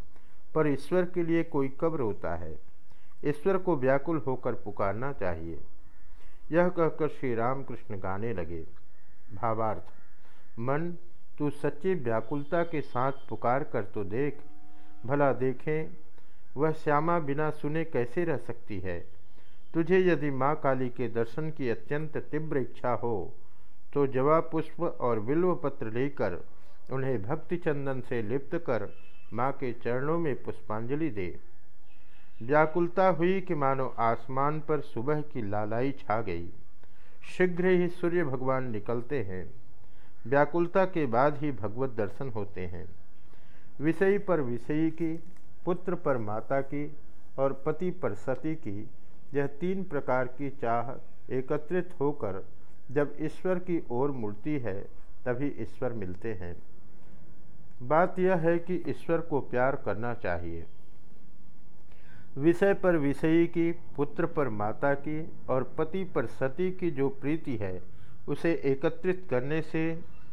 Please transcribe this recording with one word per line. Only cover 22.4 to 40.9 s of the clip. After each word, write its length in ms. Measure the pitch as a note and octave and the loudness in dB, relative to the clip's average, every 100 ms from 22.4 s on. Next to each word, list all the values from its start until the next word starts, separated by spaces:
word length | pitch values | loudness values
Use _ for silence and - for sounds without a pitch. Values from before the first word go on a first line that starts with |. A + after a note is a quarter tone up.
| D#3 C#3+ | 0 0
इच्छा 320 | A#2+ - B2 | 0 0 0
हो, 460 | A2+ A#2+ G#2 D#2+ - - - - - - | 0 0 0 0 -2 -2 -2 -2 -2 0
तो 140 | C#3+ C3+ | 2 2
जवा 320 | B2+ C#3+ D#3+ | 4 4 4
पुष्प 420 | E3 D#3 - - | 2 0 0 0
और 380 | E3+ - B2 A2+ | -2 0 0 0
बिल्व 360 | G#2 D#3+ F3+ D#3 | 2 2 2 2
पत्र 360 | C#3+ - A2 | 0 -2 -2
लेकर 540 | A#2 C#3 C#3 G#2 E2+ - - - - - | 0 0 0 0 0 -2 -2 -2 -2 -2
उन्हें 320 | C3 C3 A#2+ | 0 0 0
भक्ति 340 | G2+ D#3 - F3 | 0 -2 0 0
चंदन 440 | E3 C#3+ C#3 C3 | 0 0 0 -2
से 200 | - A#2+ | -2 -2
लिप्त 340 | G#2 C#3 - E3+ | 0 0 0 -2
कर 380 | E3 A2 G2 - - - - | 0 0 0 -2 -2 -2 -2
माँ 180 | A2 C3 | 0 0
के 220 | C#3 B2+ | 0 -2
चरणों 460 | A2+ A#2+ B2+ D3 E3+ | 0 0 0 0 0
में 240 | D#3+ A2+ | 0 0
पुष्पांजलि 680 | A2+ G#2 - G#2+ A#2+ D3 D#3+ | -2 -2 -2 -2 0 0 0
दे। 300 | G2+ F2+ - - - - - - - - - - - | 0 -2 -2 -2 -2 -2 -2 -2 -2 -2 -2 -2 -2
व्याकुलता 640 | A#2 D3+ D#3 F3 E3+ F#3+ F#3 | 2 4 4 2 2 4 4
हुई 340 | D#3 F3+ F#3+ | 4 2 2
कि 140 | F#3 D3+ | 0 2
मानो 400 | C3+ C3+ B2+ - | 2 2 0 2
आसमान 600 | A#2 A#2 - C3+ C#3+ D#3 | 2 2 0 0 0 0
पर 220 | D#3 D3+ | 0 0
सुबह 400 | - A#2 B2+ D3+ | 0 -2 0 0
की 280 | C#3+ C3 G2+ | 0 -2 0
लालाई 420 | G#2 G#2+ A2+ C#3 | 0 0 0 0
छा 300 | C3+ - A2 | -2 0 0
गई। 280 | G2 E2+ E2+ - - - - - - - - - | 0 -2 -2 -2 -2 -2 -2 -2 -2 -2 -2 0
शीघ्र 280 | F#3 E3+ F#3 | 2 2 2
ही 220 | F3+ F3 | 4 2
सूर्य 360 | - E3+ F3 | 0 0 2
भगवान 480 | D3 C3 C3 C3 B2+ | 0 0 0 0 0
निकलते 520 | G#2+ - A#2+ - C#3+ | -2 0 0 0 0
हैं। 300 | G2 F#2 F2 - - - - - - - A#2 | 0 -2 -2 -2 -2 -2 -2 -2 -2 -2 2
व्याकुलता 580 | C#3+ D3 E3+ E3+ G3 | 4 4 2 2 2
के 200 | F#3 | 2